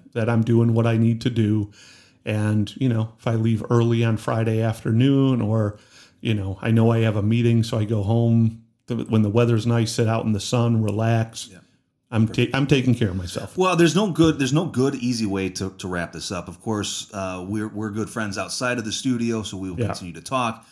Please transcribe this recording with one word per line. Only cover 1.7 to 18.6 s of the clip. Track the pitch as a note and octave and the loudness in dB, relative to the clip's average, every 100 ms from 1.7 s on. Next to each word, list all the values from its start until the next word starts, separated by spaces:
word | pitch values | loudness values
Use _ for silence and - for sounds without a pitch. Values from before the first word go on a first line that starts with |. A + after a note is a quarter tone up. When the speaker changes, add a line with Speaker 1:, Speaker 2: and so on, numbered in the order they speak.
| - - - _ _ A2+ | -10 -20 -20 _ _ -4
Speaker 1:
And, | G#2+ G#2+ G#2+ G#2 - | -2 0 0 -2 -2
you | C3 | 0
know, | A2 A2 - | 0 -2 -4
if | B2 | -2
I | A2+ | 0
leave | A2+ A2 - | 2 0 2
early | A#2+ A#2 A#2 | 2 4 2
on | A#2 A2 | 2 0
Friday | - A2+ A2+ A2 | -2 -2 0 0
afternoon, | A2+ - B2+ A2+ C#3 C#3 C3+ B2 | 0 -2 0 2 4 4 2 2
or, | G#2+ A2 G#2 - _ - - _ | 0 0 0 -4 _ -20 -20 _
you | - | -4
know, | G#2 F#2+ F#2 | -2 -4 -4
I | A#2 | 2
know | A2+ A2+ | 4 6
I | A#2 | 4
have | A2+ G#2 | 2 0
a | |
meeting, | G#2 A#2 A#2 A#2 | 0 2 4 2
so | A2 A2+ | 2 -2
I | G#2 | 0
go | A2 | 0
home | G2+ A#2 A#2 A2+ A2 A2+ _ _ - | 2 2 4 4 2 -2 _ _ -8
th-, | A#2 A2+ | -6 0
when | A2 | 2
the | G#2+ | 4
weather's | A2+ A#2+ A2+ A#2+ | 2 2 2 2
nice, | A#2 A2 | 0 0
sit | - A2 | 0 0
out | A2+ A2 | 0 0
in | |
the | G2+ | -2
sun, | - B2 A#2 A2 | -2 0 2 2
relax. | G#2+ G#2 A2+ A2+ A2+ - - | 0 0 0 0 -2 -8 -16
Speaker 2:
Yeah. | - _ _ _ _ _ | -20 _ _ _ _ _
Speaker 1:
I'm | A2 A2+ | -2 0
ta-, | |
Speaker 2:
Perfect. | A#2+ A#2+ C3+ | 0 0 0
Speaker 1:
I'm | C#3+ | 2
taking | C#3 B2+ A2+ | 2 2 2
care | G#2 | 0
of | F#2 | -2
myself. | F2 - G2+ - | -8 -10 -8 -2
Speaker 2:
Well, | F#3 E3+ | 0 4
there's | E3+ E3 | 4 4
no | G#3+ | 0
good, | D3+ D#3+ C#3+ | 4 2 2
there's | B2+ | 0
no | D3+ F#3 | 0 0
good, | A#2 C3+ C3+ | 0 0 0
easy | A#2+ A#2+ G#2 | -4 -2 -2
way | G2 F#2 | -2 -4
to, | - F#2+ - | -4 -8 -8
to | F#2 | -8
wrap | F2+ E2 | -6 -6
this | E2 - | -10 -8
up. | F#2 F2 | -8 -10
Of | E2 | -10
course, | A#2 G#2+ F#2+ - - | -6 -4 -4 -8 -10
uh, | G2+ F#2+ F#2 F#2 | -10 -8 -8 -8
we're, | G#2+ G#2+ | -6 -6
we're | G#2 G#2+ | -8 -8
good | G#2+ F#2+ | -6 -6
friends | A#2+ G#2+ G2+ | -6 -6 -6
outside | F#2 - | -8 -6